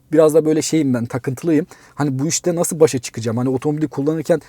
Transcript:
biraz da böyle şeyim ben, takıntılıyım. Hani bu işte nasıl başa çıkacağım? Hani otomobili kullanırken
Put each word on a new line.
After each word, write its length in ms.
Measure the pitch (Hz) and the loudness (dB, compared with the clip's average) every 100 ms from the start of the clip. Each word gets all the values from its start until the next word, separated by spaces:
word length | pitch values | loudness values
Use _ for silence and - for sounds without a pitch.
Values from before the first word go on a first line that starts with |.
| - | -2
biraz 220 | 151 156 | 4 6
da 120 | 156 156 | 6 2
böyle 160 | 156 | 0
şeyim 320 | - 160 139 | 0 0 0
ben, 120 | 123 117 | 0 -2
takıntılıyım. 600 | 131 139 127 170 151 - - - - | -6 -6 -6 0 0 0 -8 -14 -4
Hani 240 | 147 131 | -2 -2
bu 80 | 139 | -2
işte 280 | - 180 170 | -2 -2 -2
nasıl 240 | 170 151 | -2 2
başa 200 | 156 131 | 2 2
çıkacağım? 380 | - - 117 113 | -8 -8 -6 -2
Hani 120 | 127 | -2
otomobili 380 | 131 151 151 151 | -2 -2 -2 -4
kullanırken 540 | - 139 160 147 165 | -4 -2 -2 0 -2